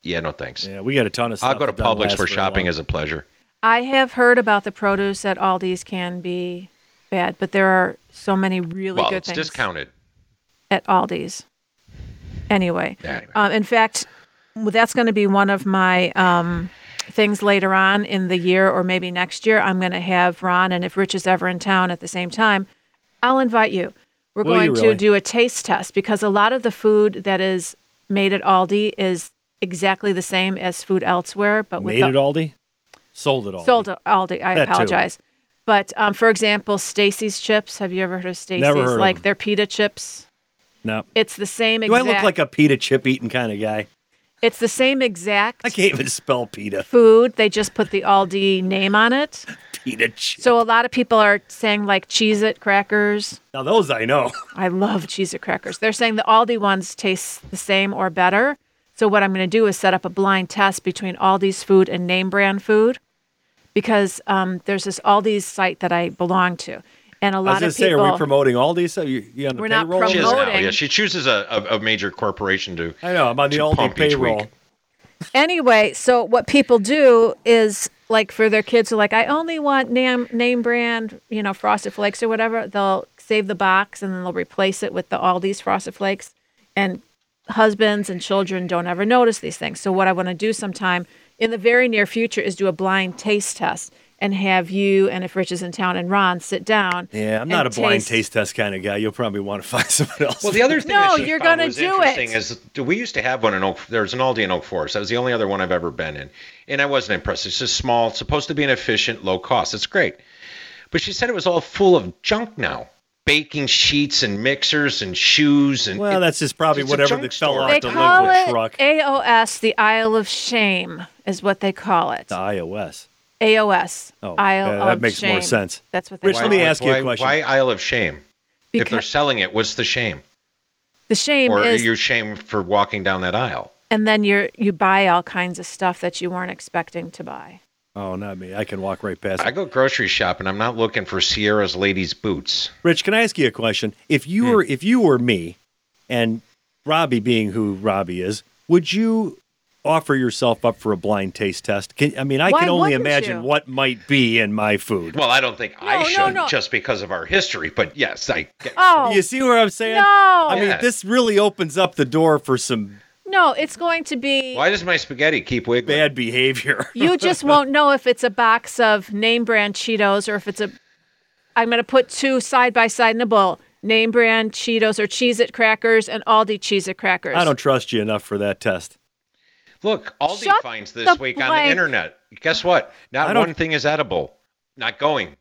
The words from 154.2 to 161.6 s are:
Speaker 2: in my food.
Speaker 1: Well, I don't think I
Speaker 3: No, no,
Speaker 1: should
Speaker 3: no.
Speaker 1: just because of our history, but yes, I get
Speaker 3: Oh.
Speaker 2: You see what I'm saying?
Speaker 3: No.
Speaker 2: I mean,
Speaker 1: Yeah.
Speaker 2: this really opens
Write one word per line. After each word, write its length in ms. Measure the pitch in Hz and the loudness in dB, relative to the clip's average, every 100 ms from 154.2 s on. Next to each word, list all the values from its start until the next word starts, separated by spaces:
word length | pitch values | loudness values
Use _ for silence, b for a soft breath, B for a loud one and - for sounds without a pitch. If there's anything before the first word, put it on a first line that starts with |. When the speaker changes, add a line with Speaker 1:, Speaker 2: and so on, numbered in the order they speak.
| 120 117 | 4 2
Speaker 2:
in 120 | 107 | 2
my 240 | 107 107 101 | 0 0 0
food. 400 | - 104 82 85 | -2 -4 -4 -2
Speaker 1:
Well, 140 | 135 | 2
I 100 | 131 | 2
don't 180 | 127 107 | 2 -4
think 180 | 113 - | -10 -10
I 140 | 104 370 | -4 -2
Speaker 3:
No, 40 | |
no, 60 | 320 | 0
Speaker 1:
should 240 | 381 392 | 2 0
Speaker 3:
no. 140 | 381 302 | 0 -2
Speaker 1:
just 240 | 131 95 | -2 -2
because 300 | 113 - 107 | -4 -2 -4
of 100 | 95 | -4
our 120 | 92 82 | -8 -2
history, 440 | 190 185 208 160 | -2 -2 -6 -6
but 260 | - - 147 | -2 -4 -2
yes, 340 | 120 - - | -4 -4 -4
I 200 | 80 80 _ | -4 -4 _
get 120 | - - | -10 4
Speaker 3:
Oh. 360 | 370 330 254 | 6 6 4
Speaker 2:
You 80 | 208 | 2
see 200 | 180 262 | 0 -2
what 160 | 262 233 | 2 4
I'm 120 | 214 | 4
saying? 260 | - 220 226 | 0 -2 4
Speaker 3:
No. 460 | 403 403 392 359 311 | 6 8 8 6 4
Speaker 2:
I 60 | 285 | 2
mean, 100 | 302 | 0
Speaker 1:
Yeah. 120 | - | 2
Speaker 2:
this 240 | 247 - 190 | 0 -2 0
really 340 | 247 233 202 | 2 4 4
opens 380 | 208 196 | 2 0